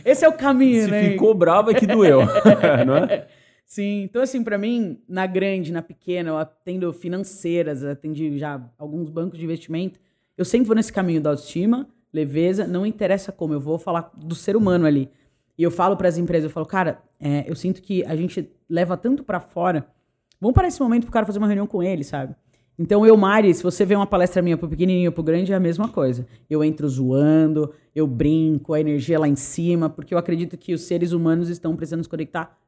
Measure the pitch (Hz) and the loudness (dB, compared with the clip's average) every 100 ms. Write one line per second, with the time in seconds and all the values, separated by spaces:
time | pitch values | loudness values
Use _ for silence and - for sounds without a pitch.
0 | - 262 320 320 269 262 262 233 208 208 | 0 4 4 4 0 4 4 4 2 2
1 | 202 196 214 208 170 185 220 233 208 226 | 2 4 4 4 4 4 4 4 4 6
2 | 185 135 104 202 220 - 170 139 131 143 | 6 6 4 6 6 6 4 4 4 2
3 | - - - _ _ _ _ - 202 208 | 2 -2 -4 _ _ _ _ -6 -4 -4
4 | 190 233 262 262 226 202 208 240 202 - | -6 -4 -2 -4 -4 -4 -4 -4 -4 -8
5 | _ 185 185 185 196 190 160 170 165 - | _ -6 -4 -2 -2 -4 -6 -8 -10 -16
6 | - 180 170 156 156 _ - 185 175 165 | -8 -6 -4 -6 -6 _ -10 -6 -6 -6
7 | 170 180 190 - 170 170 151 139 143 143 | -8 -8 -8 -8 -4 -2 -2 -4 -8 -8
8 | 156 151 156 143 147 139 120 _ 151 156 | -10 -6 -6 -4 -6 -10 -14 _ -12 -10
9 | 160 160 180 170 165 165 - 165 175 - | -8 -6 -8 -8 -10 -10 -8 -8 -8 -10
10 | _ _ _ - 180 240 226 220 220 202 | _ _ _ -8 0 0 2 0 -2 -2
11 | 180 160 151 143 - - 208 247 277 _ | -2 0 0 -4 -6 -4 -2 -2 -4 _
12 | _ 156 147 143 175 190 202 180 208 214 | _ -6 -4 0 0 -2 -4 -4 -4 -4
13 | 185 190 190 - 160 147 143 165 - 170 | -2 -2 -4 -8 -6 -4 -4 -6 -4 -6
14 | 165 - 156 165 - 208 202 175 160 143 | -6 -16 -10 -8 -2 0 2 4 4 2
15 | 135 _ _ _ _ - 170 170 185 190 | -2 _ _ _ _ -2 -2 0 0 2
16 | 185 170 170 165 151 160 156 190 170 - | 0 0 -2 -2 -2 -6 -4 -2 -2 -4
17 | _ _ 147 143 143 131 180 185 - 185 | _ _ -4 -4 -4 -6 -6 -6 -4 -4
18 | - 156 175 - - _ _ 165 175 180 | -2 -4 -4 -6 -10 _ _ -2 -2 -2
19 | 233 285 - 180 - 175 180 160 - _ | -2 -2 -4 -8 -8 -4 -2 -2 -6 _
20 | _ _ _ _ 202 254 359 - 254 240 | _ _ _ _ 2 4 4 0 0 0
21 | 233 226 208 202 208 202 208 190 175 180 | 0 -2 -2 -2 0 0 -2 -2 -2 -4
22 | 139 143 135 - _ _ _ - 170 208 | -6 -8 -8 -12 _ _ _ -8 2 6
23 | 220 220 190 214 208 170 180 170 190 202 | 8 8 6 4 4 4 0 0 2 2
24 | 196 190 180 185 175 160 165 151 180 185 | 2 2 2 2 0 0 -2 -2 0 2
25 | 175 170 160 170 190 190 175 165 214 - | 0 -2 -2 0 0 0 0 -2 -4 -2
26 | 131 120 120 - _ 151 156 151 143 131 | -2 -2 -8 -16 _ -2 -2 -2 -4 -2
27 | 127 135 147 156 156 151 151 - _ 156 | 0 2 4 4 4 0 -4 -8 _ -4
28 | 156 120 147 160 160 151 - 156 151 143 | -2 0 0 2 2 0 -2 -2 0 -2
29 | 127 160 151 143 - - 170 170 160 160 | 0 0 2 0 -4 -4 0 0 -2 -6
30 | 143 175 170 165 170 175 - 165 170 170 | -4 -4 -2 -4 -4 -10 -8 -8 -4 -2
31 | 170 175 165 165 170 170 165 156 160 165 | 0 0 2 0 -2 -6 -6 -6 -6 -8
32 | 160 160 151 170 160 _ | -8 -8 -8 -8 -10 _